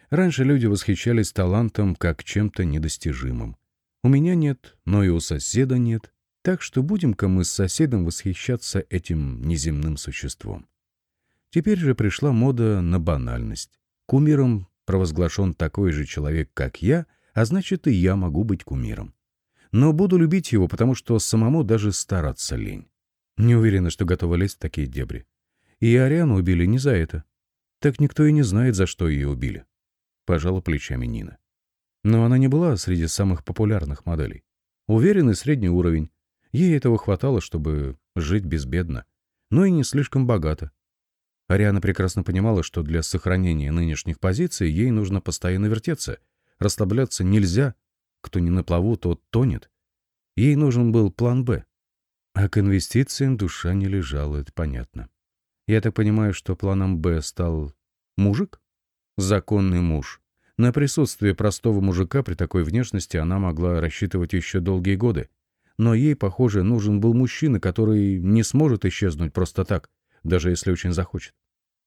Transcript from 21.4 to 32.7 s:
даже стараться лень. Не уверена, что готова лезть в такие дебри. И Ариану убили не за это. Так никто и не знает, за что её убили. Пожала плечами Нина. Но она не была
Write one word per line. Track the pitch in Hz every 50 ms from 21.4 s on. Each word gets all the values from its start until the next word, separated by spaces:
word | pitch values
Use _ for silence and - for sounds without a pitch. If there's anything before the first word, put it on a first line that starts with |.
| 110 117 147 165 143
даже | 95 113 110 104 104 95
стараться | - - - 101 90 78 69 65 - - - -
лень. | 58 53 - 50 - - _ _ _ _ _ _ _ _ _ _ -
Не | 104 120 120
уверена, | 117 110 113 95 95 90 85
что | - - 101
готова | 85 90 - - 85 85
лезть | 87 95 98 -
в | -
такие | - 76 - 80 71 65
дебри. | 58 65 64 - - 58 - _ _ _ _ _ _ _ _ _ _ _
И | 113 117 117
Ариану | 127 131 135 151 170 170 147 107
убили | 95 87 90 90 85 87
не | 90 113 131
за | 131 143
это. | 120 87 80 - - 78 - - _ _ _ _ _ _ _ _ _ _
Так | - 147 131 -
никто | 147 135 - - 151
и | 151 151
не | 151 139
знает, | 101 92 107 123 127 113
за | 92 95
что | - - - 90 80
её | 73 71 69 71
убили. | 69 62 64 - 50 - - _ _ _ _ _ _ _ _ _ _ _ _
Пожала | - 87 80 76 87 95 92
плечами | - - 78 71 - - 65 62 62
Нина. | 60 57 - 98 - - - _ _ _ _ _ _ _ _ _ _ _ _ -
Но | 104 110 113 113
она | 117 127 127
не | 135 139
была | 135 156 175 170